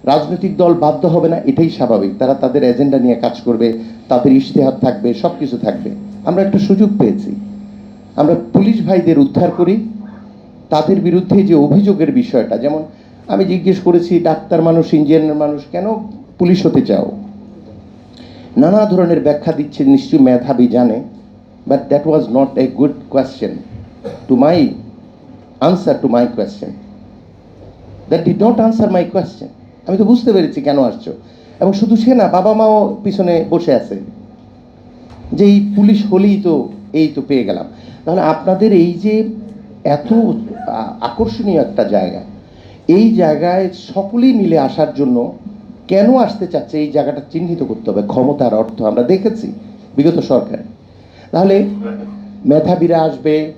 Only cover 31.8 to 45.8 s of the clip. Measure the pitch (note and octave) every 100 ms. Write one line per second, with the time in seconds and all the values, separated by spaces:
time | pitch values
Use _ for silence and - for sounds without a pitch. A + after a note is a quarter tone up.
31.8 | G#3+ A3 A3+ B3+ F#3 F3 F#3+ A3 A3 G#3+
32.8 | G3+ - G3+ F#3+ F3+ E3+ - E3 - C#3
33.8 | - G2+ - - - - - - - -
34.8 | - - - - - D3 G3+ G3+ - -
35.8 | G#3 G#3 - F#3 G3+ G3 F3+ D3+ A2+ -
36.8 | - D3+ D#3 C#3+ B2 C#3 G2+ F2+ E2 -
37.8 | - - - F3+ D#3 D#3+ - F#3+ A3 F#3+
38.8 | F3 E3+ G#3 G#3+ G#3+ - - - - -
39.8 | - D3 - A3 G#3+ - - - - A2+
40.8 | A2 - A#2 - A3+ - G#3 E3 A2+ -
41.8 | G#2 - F2+ F2+ - - - - - -
42.8 | - F3+ A3+ A3+ E3 D3+ F3 F3+ F#3 -
43.8 | - F#3+ G3 A#3 B3+ A3+ F#3 E3 C3+ -
44.8 | D3+ C3+ C#3 B3 A#2+ - - - - -